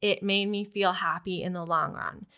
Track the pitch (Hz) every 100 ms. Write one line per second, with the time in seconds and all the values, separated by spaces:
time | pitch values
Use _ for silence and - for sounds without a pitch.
0 | 208 - 196 196 202 202 208 202 190 185
1 | 170 165 190 180 180 180 170 165 151 -
2 | - - -